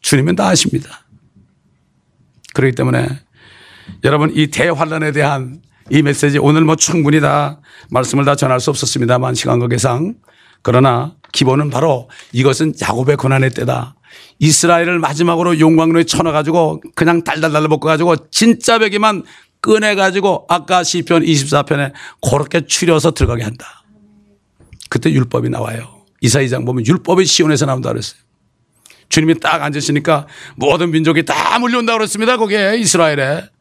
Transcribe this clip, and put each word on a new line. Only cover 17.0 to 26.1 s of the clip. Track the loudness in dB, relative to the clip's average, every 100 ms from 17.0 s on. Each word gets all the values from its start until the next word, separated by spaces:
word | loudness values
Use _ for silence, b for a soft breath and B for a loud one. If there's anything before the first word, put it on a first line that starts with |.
| 2 2
달달달 | 0 -2 0 0 0
볶아가지고 | 0 0 0 2 0 -2
진짜 | 0 2 2 2 2
배기만 | 2 0 -2 -2 -8 B B _
꺼내가지고 | 0 2 2 0 0 0 -2 -2 -2
아까 | -4 0 -2
시편 | 0 -4 0 0
이십사 | 2 0 0 -2
편에 | 0 -2 -4 B B B -2
그렇게 | -2 0 -4 -2
추려서 | -2 2 2 2
들어가게 | 0 -2 -2
한다. | -6 -10 -18 -20 _ _ _ _ _ _ _ _ _ -20 -6
그때 | -2 0
율법이 | 0 0 -2 -4
나와요. | -6 -6 -8 -14 -20 _